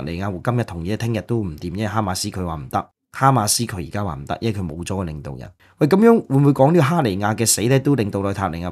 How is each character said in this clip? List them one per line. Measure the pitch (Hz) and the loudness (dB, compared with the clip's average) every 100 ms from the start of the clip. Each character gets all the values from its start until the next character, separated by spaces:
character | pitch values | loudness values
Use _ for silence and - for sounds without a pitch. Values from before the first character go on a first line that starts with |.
尼 | 69 85 | -4 -6
亞 | 101 | -6
胡 | 90 | -4
今 | - 120 | -2 -2
日 | |
同 | 113 85 85 | -2 -6 -6
意， | 107 | -4
聽 | 117 | -2
日 | 110 | -2
都 | - 117 | -2 -4
唔 | 95 76 | -4 -6
掂， | 87 | -8
因 | 92 | -4
為 | 107 | -2
哈 | 107 | -2
馬 | 98 | -2
斯 | 92 104 | -4 -6
佢 | 95 87 | -6 -6
話 | |
唔 | 80 64 | -8 -4
得， | 101 - _ _ | -6 -6 _ _
哈 | - 135 | 2 4
馬 | 127 104 | 4 2
斯 | - | -2
佢 | 113 95 | -4 -6
而 | 85 | -8
家 | 104 | -6
話 | 104 | -6
唔 | 71 69 | -8 -8
得， | - | -4
因 | 113 | -4
為 | 101 | -4
佢 | |
冇 | 87 80 85 | -6 -8 -6
咗 | 98 | -6
個 | |
領 | 87 76 | -6 -8
導 | 69 65 | -10 -12
人。 | 57 _ _ _ | -14 _ _ _
喂， | 151 | 2
噉 | 196 | 6
樣 | 226 233 - | 8 6 4
會 | 135 | 4
唔 | |
會 | 143 | 4
講 | 139 139 | 6 6
呢 | 175 | 6
個 | |
哈 | 135 170 | 4 2
尼 | 123 92 | 0 0
亞 | 104 110 | -2 0
嘅 | 110 | 0
死 | - | 2
咧， | 113 135 | 2 2
都 | 143 139 | 4 2
令 | 101 | 0
到 | 98 | -2
內 | 98 | -2
塔 | 98 95 | -2 -4
尼 | 85 | -4
亞 | 87 | -8